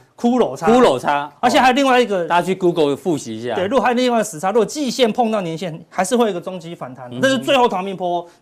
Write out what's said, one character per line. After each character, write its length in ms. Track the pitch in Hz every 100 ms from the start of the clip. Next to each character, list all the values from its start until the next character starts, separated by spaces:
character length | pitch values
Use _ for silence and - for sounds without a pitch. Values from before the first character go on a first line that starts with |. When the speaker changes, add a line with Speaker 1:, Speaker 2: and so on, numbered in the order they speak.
| _ -
Speaker 1:
骷 200 | 240 247
髅 160 | 156 131
叉。 120 | 170
Speaker 2:
骷 140 | 247
髅 160 | 214 127
叉。 320 | 156 143 147 -
Speaker 1:
而 80 | 247
且 100 | 277
还 80 | 254
有 60 |
另 120 | 254 269
外 140 | 247
一 60 | 220
个 200 | 190 165
Speaker 2:
大 140 | 170
家 60 | 175
去 100 | 185
Google 400 | 175 170 143 135
复 220 | 190 143
习 200 | 117 110
一 80 | 120
下。 100 | 113
Speaker 1:
对， 100 | 190
如 80 | 254
果 80 |
还 80 | 220
有 40 | 240
另 140 | 254
外 100 | 233
一 20 |
个 20 |
死 160 | 202 151
叉， 120 | 190
如 40 | 220
果 100 | 202
季 240 | 302 269
线 220 | - 233
碰 180 | 208 226
到 120 | 214
年 160 | 170 160
线， 200 | 180 160 -
还 140 | -
是 120 | 190 240
会 100 | 226
有 60 |
一 20 |
个 60 | 175
中 180 | 185 185
级 160 | 165
反 220 | 170 127 131
弹。 140 | 123
Speaker 2:
嗯 80 | 123
哼。 20 |
Speaker 1:
这 60 | 269
是 100 | 262
最 200 | 320 277
后 100 | 240
逃 140 | 190
命 140 | 196 185
波， 300 | 180 175 175 _